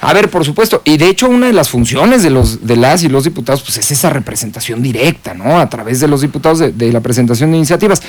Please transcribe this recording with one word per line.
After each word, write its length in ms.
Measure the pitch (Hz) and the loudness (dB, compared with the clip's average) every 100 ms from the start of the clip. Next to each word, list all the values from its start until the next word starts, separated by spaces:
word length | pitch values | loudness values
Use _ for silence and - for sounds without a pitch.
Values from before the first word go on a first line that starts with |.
A 120 | - | 0
ver, 160 | 156 208 | 2 2
por 160 | 180 | 0
supuesto, 380 | 147 151 226 - | -2 0 0 0
y 120 | - 151 | 2 2
de 100 | 170 | 2
hecho 200 | 196 254 | 2 2
una 180 | 247 254 | 2 2
de 60 | |
las 160 | 202 143 | 2 0
funciones 560 | 123 117 131 196 254 | 0 -2 0 2 4
de 60 | 170 | 4
los, 360 | 131 117 113 110 | 2 0 -2 -2
de 80 | |
las 300 | 117 123 175 | 2 2 2
y 40 | 165 | 2
los 140 | 135 | 0
diputados, 400 | 143 165 123 139 | 0 -4 -4 -4
pues, 140 | - - | -4 -6
es 140 | - | -4
esa 180 | 143 170 | -2 -2
representación 720 | 139 - 107 110 127 - 113 | -2 -4 -8 -8 -10 -8 -4
directa, 520 | 131 110 139 - - | -4 0 -2 -2 -8
¿no? 260 | 87 107 170 | -6 0 0
A 100 | 139 | 0
través 300 | 117 110 127 | -4 -4 0
de 80 | 147 | 0
los 120 | 143 | 0
diputados 380 | 139 151 160 160 | -2 -2 0 2
de, 140 | 151 | 0
de 180 | 107 117 | 0 0
la 60 | 117 | 0
presentación 520 | 123 120 120 117 151 | 0 0 0 0 2
de 60 | 160 | 2
iniciativas. 440 | 147 175 208 190 | 2 0 2 0